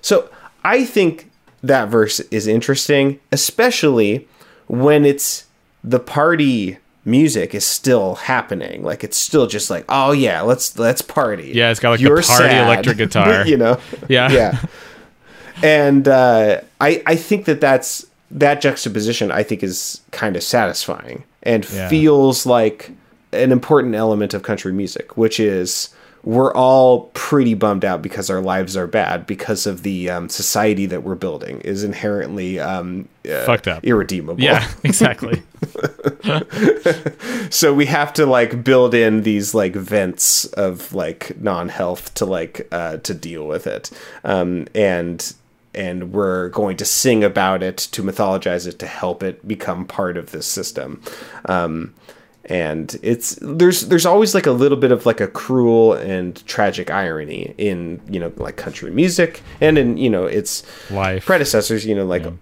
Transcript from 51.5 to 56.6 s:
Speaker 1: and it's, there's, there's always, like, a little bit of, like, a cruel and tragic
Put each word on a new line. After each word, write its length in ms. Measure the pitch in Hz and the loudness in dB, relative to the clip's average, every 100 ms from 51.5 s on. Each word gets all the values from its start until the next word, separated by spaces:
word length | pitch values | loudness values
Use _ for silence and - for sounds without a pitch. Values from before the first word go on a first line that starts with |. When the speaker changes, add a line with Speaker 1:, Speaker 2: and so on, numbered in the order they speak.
| 92 85 80 78 _ - - _ _ - | -2 -2 -6 -10 _ -20 -20 _ _ -8
Speaker 1:
and 520 | 90 80 78 80 - | -4 -4 -6 -8 -8
it's, 340 | 101 117 - - | -4 -4 -4 -10
there's, 400 | - 156 175 - | -10 4 4 4
there's 240 | - 175 175 | 0 2 4
always, 280 | 196 214 | 4 4
like, 140 | 196 156 | 2 2
a 40 | |
little 260 | 123 139 135 | 4 4 4
bit 140 | 131 | 4
of, 140 | 120 - | 4 2
like, 160 | 113 | 0
a 60 | 98 | -4
cruel 680 | - - 131 120 117 113 | -6 -2 2 4 6 6
and 520 | 95 85 92 90 87 - | 4 -2 -4 -6 -10 -12
tragic 420 | - | -2